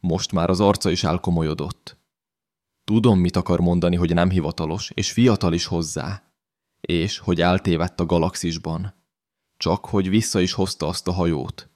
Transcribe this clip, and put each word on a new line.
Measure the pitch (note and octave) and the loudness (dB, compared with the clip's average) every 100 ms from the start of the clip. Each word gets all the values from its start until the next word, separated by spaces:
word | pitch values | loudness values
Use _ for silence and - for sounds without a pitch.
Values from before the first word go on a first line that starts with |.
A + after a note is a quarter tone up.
Most | F2+ E2+ - | 0 -2 -2
már | F#2 E2+ | -2 0
az | F#2 | 2
arca | G2+ G2+ G2 | 2 2 0
is | F2 | 0
elkomolyodott. | E2 E2+ - E2+ D#2+ D#2 D2 - - - _ _ _ _ _ _ _ _ | 0 -2 0 0 0 -4 -6 -10 -16 -20 _ _ _ _ _ _ _ _
Tudom, | - A2 A#2+ G2 | -2 2 4 4
mit | F2 F#2 | 2 0
akar | F2+ F2 | 0 2
mondani, | F2 F2 F2 F2 | 4 2 2 2
hogy | F2 | 2
nem | E2+ F2 | 2 2
hivatalos, | F#2 D#2 - D#2+ F2 - | 2 0 -4 -4 -6 -8
és | - F#2 | -6 -4
fiatal | - B2 G#2 F2+ | 2 4 4 2
is | E2+ - | 0 -2
hozzá. | E2+ D#2+ - D2+ G2+ _ _ _ _ _ _ | -4 -4 -6 -8 -10 _ _ _ _ _ _
És | - E2+ F2 - | -2 0 0 -4
hogy | - E2+ | -2 2
eltévedt | E2+ F#2 G2 E2 F2 - | 4 2 2 0 0 -2
a | E2+ | 0
galaxisban. | E2+ E2 - F2 E2 E2 E2 G2 - _ _ _ _ _ _ | 2 0 -2 -6 -6 -6 -8 -8 -12 _ _ _ _ _ _
Csak | - F2+ - | -2 -2 -2
hogy | G#2 F#2 | -2 2
vissza | G2+ A2 G#2 | 2 2 0
is | F2+ | 0
hozta | - F#2+ - D2 | 0 -4 -2 -6
azt | F2 - | -4 -4
a | |
hajót. | F2+ E2+ D2+ - - - | -2 0 0 -4 -12 -18